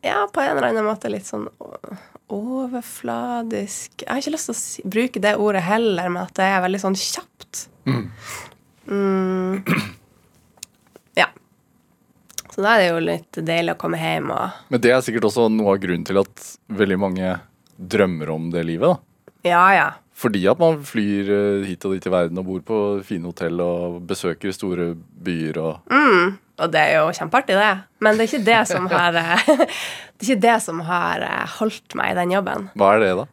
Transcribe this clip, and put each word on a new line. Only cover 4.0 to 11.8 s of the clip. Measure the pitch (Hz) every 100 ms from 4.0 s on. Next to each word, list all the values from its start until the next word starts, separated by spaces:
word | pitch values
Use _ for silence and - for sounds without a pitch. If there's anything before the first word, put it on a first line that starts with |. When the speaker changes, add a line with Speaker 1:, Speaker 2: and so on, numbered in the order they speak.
Speaker 1:
Jeg | -
har | 254
ikke | 285 311
lyst | -
til |
å | 226
si, | - - 190
bruke | 208 247 226
det | 208
ordet | 208 208 196 170
heller, | 220 233 180 180
men | 175
at | 180 -
det | 190
er | 196
veldig | 180 196
sånn | 196 190
kjapt. | - - - _ - - - _
Speaker 2:
Mm. | - 127 104 - - - - - _ _ -
Speaker 1:
Mm. | 202 196 190 185 185 185 190 190 - 104 - _ _ _ _ _ _ - _ _ - _ -
Ja. | 175 - _ _ _ _